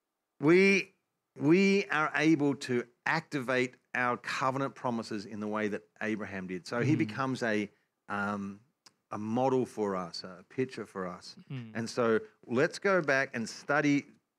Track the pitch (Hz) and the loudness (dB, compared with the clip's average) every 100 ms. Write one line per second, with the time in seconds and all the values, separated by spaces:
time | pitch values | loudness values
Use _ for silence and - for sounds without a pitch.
0 | _ _ _ - 143 180 196 196 180 _ | _ _ _ 0 6 6 6 4 0 _
1 | _ _ _ - 135 180 196 196 - 147 | _ _ _ -2 4 6 6 4 2 0
2 | 151 143 156 160 143 135 - 123 - _ | 0 2 4 4 2 0 -2 -2 -2 _
3 | - 156 - 147 123 127 127 - _ 123 | -2 -2 -2 -6 0 0 0 -4 _ -2
4 | 123 120 - - 131 135 139 - 131 117 | 0 -2 -4 -2 -2 0 -4 -4 -4 -4
5 | 107 107 95 107 104 107 107 101 - - | -4 -8 -8 -8 -4 -2 -2 -4 -10 -8
6 | 107 107 98 98 92 90 - 120 120 156 | -4 -4 -6 -10 -8 -10 -6 -2 2 2
7 | 107 107 131 127 117 107 101 _ _ _ | 0 -4 -4 -2 -2 -2 -2 _ _ _
8 | - 101 101 101 98 98 113 _ - _ | -8 -4 -4 -4 -8 -12 _ _ -20 _
9 | - 104 107 117 131 131 120 - 104 92 | -14 -10 -4 0 2 0 -2 -4 -4 -4
10 | 87 - 95 90 - - 127 - 101 98 | -6 -12 -14 -16 -10 -6 -6 -6 -12 -8
11 | 92 90 - - - 135 113 113 113 - | -8 -10 -16 -20 -14 -14 -10 -8 -6 0
12 | 117 110 - _ - 120 160 - 202 185 | 2 2 -2 _ -4 0 0 0 0 0
13 | 147 135 135 123 110 - - 143 147 143 | 2 0 0 -4 -8 -8 -2 2 2 2
14 | - - _ | -2 -16 _